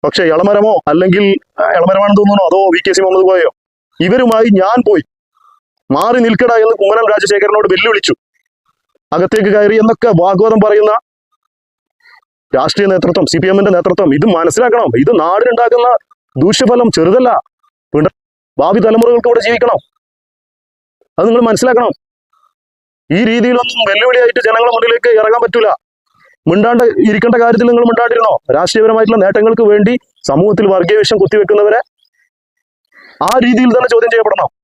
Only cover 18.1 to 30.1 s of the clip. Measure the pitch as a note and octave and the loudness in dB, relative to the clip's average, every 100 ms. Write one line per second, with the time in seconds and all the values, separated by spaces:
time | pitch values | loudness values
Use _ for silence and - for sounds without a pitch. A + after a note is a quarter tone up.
18.1 | _ _ _ _ - D3 G3+ A3 A3+ A#3 | _ _ _ _ -4 -2 0 0 0 2
19.1 | A#3+ A#3+ A#3+ A3 A#3 A#3+ G3 _ _ _ | 0 0 -2 -2 -2 -2 -2 _ _ _
20.1 | _ _ _ _ _ _ _ _ _ _ | _ _ _ _ _ _ _ _ _ _
21.1 | - G3 A#3 A#3 A3 B3 A#3+ A#3 - _ | -4 0 2 0 0 0 0 -2 -6 _
22.1 | _ _ _ _ _ _ _ _ _ _ | _ _ _ _ _ _ _ _ _ _
23.1 | E3+ A3+ A#3 A#3+ B3 B3 A#3+ G#3+ G3+ A#3+ | -2 0 0 0 0 -2 -4 -2 0 0
24.1 | B3 A#3+ A#3+ A3 A3+ A#3+ A3+ A#3 A#3 A#3+ | 2 2 0 0 0 0 0 0 0 2
25.1 | A3 G#3+ A#3+ A#3 A#3+ A3 D#3+ _ _ _ | 2 2 0 0 0 -2 -2 _ _ _
26.1 | _ _ _ - F3+ A3+ A#3+ A#3+ - G#3+ | _ _ _ -2 0 2 2 0 2 0
27.1 | G#3 A#3+ A#3 A#3 A#3 A#3+ A#3+ A#3+ A#3 A#3 | 2 0 2 2 2 2 2 2 0 0
28.1 | A#3 A3 E3 - C3+ F3 A3 A3 A3 A3 | 0 0 -2 -2 -2 0 0 0 2 0
29.1 | A3+ F#3+ G#3+ A3 A3+ A3 G#3 G#3 B3 _ | 2 0 0 0 0 2 2 0 -2 _